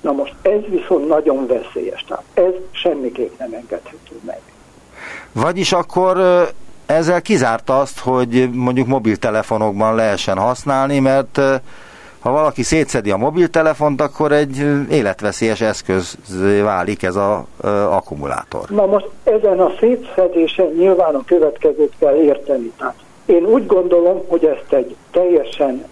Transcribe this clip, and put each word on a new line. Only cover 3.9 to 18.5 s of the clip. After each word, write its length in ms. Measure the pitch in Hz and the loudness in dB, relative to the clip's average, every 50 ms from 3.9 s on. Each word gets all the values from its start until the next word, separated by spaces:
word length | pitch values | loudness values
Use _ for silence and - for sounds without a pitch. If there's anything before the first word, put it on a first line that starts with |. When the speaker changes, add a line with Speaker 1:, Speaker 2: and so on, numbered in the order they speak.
| - - - - - - - | -20 -20 -20 -20 -20 -18 -14
Speaker 1:
meg. 140 | - - - - - _ - - - - - _ _ - - - - - - - - | -14 -16 -16 -16 -20 _ -20 -20 -20 -20 -20 _ _ -20 -20 -18 -18 -18 -18 -20 -10
Speaker 2:
Vagyis 400 | - 117 120 160 180 185 180 - | -4 -2 -2 0 0 -2 -2 0
akkor, 440 | 190 175 165 - - 180 180 185 185 | 0 0 -2 0 0 0 2 2 2
ö, 260 | 180 190 180 180 180 175 147 - - - - - - - | 4 4 4 4 4 2 0 -2 -10 -14 -18 -20 -20 -4
ezzel 360 | - 151 160 165 156 180 175 | 0 0 0 2 2 0 0
kizárta 580 | - - 220 156 127 120 113 113 - - 131 135 | 0 0 0 2 2 2 0 -2 -2 0 0 0
azt, 180 | 139 131 - - | 0 -2 -6 -8
hogy, 520 | - 127 127 127 127 120 117 123 127 127 | -4 -2 0 0 0 2 2 2 2 2
mondjuk, 340 | 120 127 123 127 127 127 131 | 0 -2 -2 0 0 0 0
mobiltelefonokban 1080 | 117 135 135 110 113 107 92 - 117 107 110 104 - 113 107 110 107 101 101 110 110 110 | 0 0 0 2 0 0 0 -2 0 0 0 -2 -2 -2 0 0 -2 0 0 0 0 2
lehessen 440 | 113 113 107 101 92 - - 95 95 | 2 2 0 0 -2 -2 -2 -2 0
használni, 600 | 101 120 127 123 - 147 135 135 135 139 143 139 | 0 0 -2 -2 -2 -2 0 0 0 0 0 2
mert, 400 | 135 135 135 139 135 - - 143 | 2 2 2 2 0 -2 -2 0
ö, 160 | 139 135 135 131 - - - - - - - - - - - - | 2 2 0 -2 -4 -10 -20 -20 -20 -20 -20 -20 -20 -20 -20 -8
ha 120 | - 120 | -4 -2
valaki 320 | 131 151 156 151 - - | 0 2 2 0 0 -2
szétszedi 480 | 123 - - 160 151 - - 127 101 101 | -4 0 0 0 0 0 -2 -4 -2 0
a 60 | 98 | -2
mobiltelefont, 840 | 95 113 143 156 170 175 165 - 170 160 156 151 - 151 151 143 131 | 0 0 -2 0 0 0 2 2 2 2 2 0 2 0 0 0 0
akkor 320 | 151 143 - - 156 147 | -2 -4 -2 -2 0 2
egy, 280 | 147 147 147 139 135 135 | 2 2 2 0 -2 -2
ö, 200 | 143 147 147 143 139 - | 0 0 0 0 0 0
életveszélyes 720 | 151 156 113 98 92 - 104 104 98 - 117 113 110 - | 0 0 0 0 -2 -2 -4 -4 -2 0 -2 -2 0 0
eszközzé 1000 | 113 110 101 - - - 92 95 90 - - - - - 95 92 95 98 101 101 | 0 -2 -2 -4 -4 -2 -2 -2 -2 -4 -12 -18 -16 -12 -6 -2 0 2 2 2
válik 420 | 101 107 101 92 87 95 104 - | 2 2 0 0 -2 -2 -4 -2
ez 140 | - 92 90 | -4 -2 -2
a, 300 | 101 101 98 104 90 65 - - - | 0 0 0 0 -2 -4 -10 -14 -6
ö, 80 | - - | -4 -2
akkumulátor. 1000 | 104 101 104 90 87 95 - - - 73 71 71 64 - - _ | 0 0 0 0 0 0 -2 -4 -12 -8 -8 -6 -6 -8 -8 _